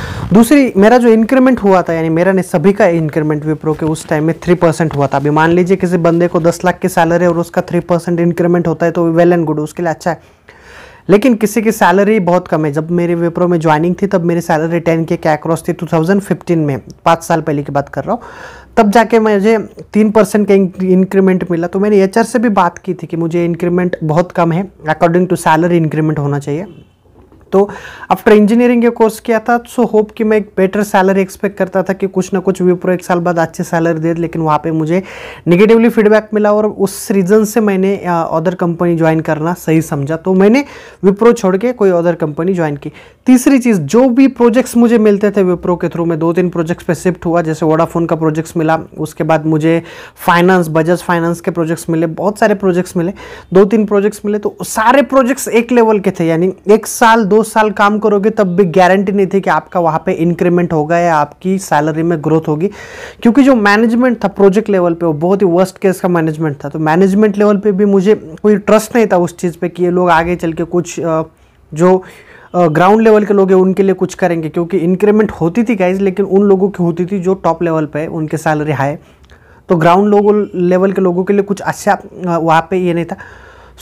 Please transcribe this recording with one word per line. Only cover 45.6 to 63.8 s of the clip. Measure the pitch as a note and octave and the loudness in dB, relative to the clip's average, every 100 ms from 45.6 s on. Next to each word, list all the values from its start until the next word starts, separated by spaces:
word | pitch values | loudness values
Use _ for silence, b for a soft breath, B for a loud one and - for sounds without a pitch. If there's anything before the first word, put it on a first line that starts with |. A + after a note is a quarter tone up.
| F3+ F3 | -2 -2
के | E3+ | -4
through, | E3+ E3 | -4 -4
मैं | D#3+ | -2
दो | E3 | -2
तीन | E3+ F3+ | 0 -2
प्रोजेक्ट्स | E3+ E3 E3+ - | -2 -4 -4 -4
पे | E3 | -4
शिफ्ट | F#3 F3+ E3+ | -2 -4 -2
हुआ, | E3 | -2
जैसे | D#3+ D#3 D#3+ | -2 -2 0
Vodafone | D#3 E3 E3+ E3 | 2 0 -2 -2
का | E3 | -2
प्रोजेक्ट्स | D#3+ D#3 D#3+ E3+ | -2 -2 -4 -4
मिला, | D#3+ D#3+ - - | -2 -2 -4 -10
उसके | D#3 - | -8 -4
बाद | D#3+ D#3 D#3 | -2 0 0
मुझे | D#3 D#3+ E3 E3 B B - | 0 0 0 -4 B B -6
फाइनेंस, | - F3 F3+ F#3 D#3+ | 0 2 4 2 0
बजाज | D#3 D#3+ F3 | 0 0 -2
फाइनेंस | - E3+ E3 E3+ | -2 -2 -2 -4
के | F#3 | -6
प्रोजेक्ट्स | E3+ E3 E3+ - | -4 -4 -4 -4
मिले, | E3 E3+ | -4 -4
बहुत | D3+ F3 G#3 | -4 -4 0
सारे | A3 G3+ | -2 0
प्रोजेक्ट्स | G3 F3 F3+ F3+ | -2 -2 -2 -4
मिले, | E3+ G3+ B B - | -6 -8 B B 0
दो | F3+ F#3+ | 2 4
तीन | A3+ G#3 | 2 0
प्रोजेक्ट्स | G3+ G3+ G#3 G#3 | 0 -2 -4 -6
मिले। | G#3 | -4
तो | - - | -6 -8
सारे | F#3 - A3 C4+ | -8 -2 2 2
प्रोजेक्ट्स | C4+ C4+ B3 C4+ - | 2 2 2 -2 -2
एक | A#3 A#3 | 0 2
लेवल | A#3+ A3+ G#3+ | 2 2 2
के | F#3+ | 0
थे, | F#3 E3 | -2 0
यानी | E3 F#3 F3+ F#3+ | 0 -2 -2 2
एक | A3 - | 2 0
साल | - A#3 A3+ G3 | 0 2 2 2
दो | G#3+ A3 | 0 2
साल | A3+ G#3+ | 0 0
काम | G3 G3+ G#3+ | 0 0 0
करोगे | G#3 G3+ G#3+ | 0 0 0
तब | A3 F#3+ F3 | 0 0 0
भी | F#3+ | 2
गारंटी | F#3 F3+ F#3+ G3 | 4 4 2 0
नहीं | G3+ F#3+ | 0 0
थी | G3 | -2
कि | F3+ | -2
आपका | D#3 - F#3 | -2 -2 -2
वहाँ | E3 D#3+ F3 | -2 -2 -4
पे | |
इंक्रीमेंट | F3+ F3 D#3+ F3 F3 F3 | -2 -2 0 0 0 0
होगा | D#3+ D3+ E3+ | -2 0 0
या | F3 D#3 | 0 0
आपकी | D3 - F#3 F#3+ | -2 -4 -4 -4
सैलरी | - D3+ D3+ D#3 | -2 0 0 -2
में | E3 E3+ | -2 -2
ग्रोथ | D3+ D#3+ D#3+ | 0 0 0
होगी, | D3+ G3+ B B B B - | -2 -4 B B B B -2
क्योंकि | A#3 A3+ | 2 4
जो | C4+ B3+ | 4 4
मैनेजमेंट | G3+ G#3 | 2 2